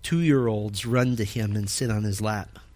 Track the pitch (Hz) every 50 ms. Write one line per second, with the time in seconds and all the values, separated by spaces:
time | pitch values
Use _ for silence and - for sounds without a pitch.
0 | - - 170 170 170 160 143 135 123 117 110 104 104 107 101 98 95 117 117 127
1 | 123 127 123 113 110 101 - 120 110 104 104 107 104 101 - - 135 120 110 107
2 | 107 107 107 98 107 107 107 104 90 - - - - - -